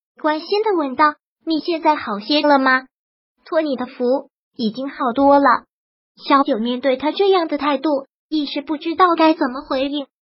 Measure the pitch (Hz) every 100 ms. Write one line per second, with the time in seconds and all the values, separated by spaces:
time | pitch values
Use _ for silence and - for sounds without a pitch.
0 | _ _ 311 311 311 403 427 359 277 254
1 | 302 294 _ _ - 311 - 320 320 302
2 | - 202 208 294 294 277 262 262 254 _
3 | _ _ _ _ - 320 311 247 247 -
4 | 247 269 - _ _ - 220 220 277 -
5 | 269 233 277 285 277 233 - _ _ _
6 | _ _ - 277 277 226 233 247 269 254
7 | 285 311 392 381 320 294 285 269 311 277
8 | - _ - 311 285 294 277 302 330 320
9 | 370 330 320 330 285 262 302 269 277 294
10 | 269 _